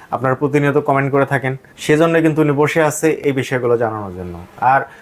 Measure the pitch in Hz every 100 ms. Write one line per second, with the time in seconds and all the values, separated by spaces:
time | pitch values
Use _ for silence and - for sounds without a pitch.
0 | - - 127 131 147 143 143 139 143 139
1 | 139 139 135 139 131 131 - - - 151
2 | 165 165 160 151 151 139 147 165 156 135
3 | 160 147 147 135 123 131 120 120 117 110
4 | 101 92 90 87 87 - 123 135 127 -